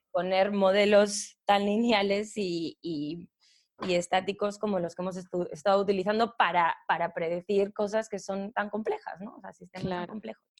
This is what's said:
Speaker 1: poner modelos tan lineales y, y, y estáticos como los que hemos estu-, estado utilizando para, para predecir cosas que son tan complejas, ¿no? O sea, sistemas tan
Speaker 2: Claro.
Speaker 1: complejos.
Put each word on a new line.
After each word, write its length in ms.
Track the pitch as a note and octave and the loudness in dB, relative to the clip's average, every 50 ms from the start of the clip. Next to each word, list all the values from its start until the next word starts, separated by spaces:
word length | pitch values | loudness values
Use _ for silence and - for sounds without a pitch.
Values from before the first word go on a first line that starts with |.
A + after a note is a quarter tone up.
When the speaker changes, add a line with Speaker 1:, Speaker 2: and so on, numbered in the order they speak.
| _ _ | _ _
Speaker 1:
poner 420 | - F3 F3 F#3 F#3+ F#3 G3 G3+ | -4 -2 0 2 2 4 4 4
modelos 840 | G#3 G3+ G3 F#3+ F#3+ G#3 G3+ G#3 G#3 G3+ G#3 G3+ G#3 - - - - _ _ | 4 4 4 4 6 6 6 6 8 6 6 6 2 -4 -8 -10 -14 _ _
tan 200 | - G3+ G3+ G3+ | 2 2 4 4
lineales 640 | G3+ G#3 A3 A#3 A#3+ A3+ G3+ G3+ G3 G3 G3+ G#3+ G#3+ - | 2 0 0 2 2 2 2 2 2 0 -2 -2 -6 -6
y, 420 | G#3+ G3+ F3+ E3+ E3 E3 C#3+ - _ | -6 -4 -4 -2 -4 -4 -6 -8 _
y, 460 | - E3+ D#3+ C#3+ D3+ D3 E3+ E3+ E3+ - _ _ _ _ _ _ _ _ _ - | -10 -8 -6 -6 -6 -8 -8 -10 -14 -18 _ _ _ _ _ _ _ _ _ -10
y 120 | - F#3+ F3 | -4 -2 0
estáticos 640 | F3 F3 - F#3 F#3 F#3 - G3 - G#3 G3+ G3+ - | 0 0 0 0 0 0 -2 -4 -4 -4 -4 -4 -4
como 200 | - G#3 G3 F3+ | -4 -2 -2 -2
los 140 | E3+ E3 - | -2 -4 -6
que 80 | - | -6
hemos 140 | F3+ F#3+ F3 | -8 -8 -8
estu-, 320 | F#3+ F3+ - - F3+ F3 - | -8 -10 -6 -4 -4 -4 -4
estado 300 | - D3+ - G3+ G3 G3+ | -8 -2 2 2 2 4
utilizando 520 | G3+ G3 G3+ F#3+ F3+ G3+ G#3+ A3 A#3 A3+ - | 2 2 0 0 0 0 2 2 0 0 2
para, 400 | - A3 F3 F3 F3 E3 E3 - - _ | 2 2 4 4 4 2 2 0 -4 _
para 260 | - F3+ E3 E3+ E3 E3+ | -2 -2 0 -2 -4 -2
predecir 580 | F3 E3+ E3 F3 F3 F3 - G#3 G3 G3+ G3+ | -4 -4 -2 -4 -4 -2 0 2 2 2 0
cosas 360 | - - G#3 G3 G#3+ A3 A3 - | -2 -4 -4 -2 -2 -4 -4 -4
que 100 | G#3 F#3 | -8 -10
son 340 | - - F#3+ G3 G3 G#3 | -8 -8 -6 -6 -6 -4
tan 180 | - G3+ G#3 G#3 | -4 -4 -4 -4
complejas, 500 | - G#3+ A3 G#3 G#3+ G#3+ - - - E3 | -6 -6 -4 -4 -6 -6 -8 -12 -14 -12
¿no? 160 | G3 A3+ - | -14 -16 -16
O 40 | B3 | -16
sea, 120 | F#3+ F#3+ | -18 -18
sistemas 320 | - _ F3+ F#3 - F#3 F#3+ | -18 _ -20 -16 -10 -8 -6
tan 120 | F#3+ F#3 | -6 -4
Speaker 2:
Claro. 160 | F3 F3 - | -6 -6 -8
Speaker 1:
complejos. 300 | G#3+ G#3+ G#3 A3 G#3+ - _ _ _ | -10 -12 -12 -12 -14 -16 _ _ _